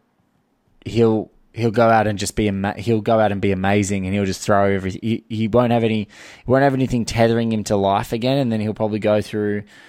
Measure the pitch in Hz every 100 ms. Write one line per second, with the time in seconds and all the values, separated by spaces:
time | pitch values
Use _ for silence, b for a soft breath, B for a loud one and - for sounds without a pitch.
0 | _ _ _ _ _ _ _ _ - 107
1 | 113 110 - _ _ - 117 107 113 113
2 | 107 101 98 - 107 98 101 - 101 113
3 | 104 113 107 98 98 95 95 104 98 101
4 | 95 101 98 92 - 101 101 98 92 92
5 | 113 113 - 110 113 117 120 120 113 110
6 | 104 - - - - 131 139 131 127 123
7 | 107 117 117 113 117 110 101 104 98 98
8 | 127 117 123 135 127 110 107 101 110 107
9 | 104 104 101 107 104 104 104 b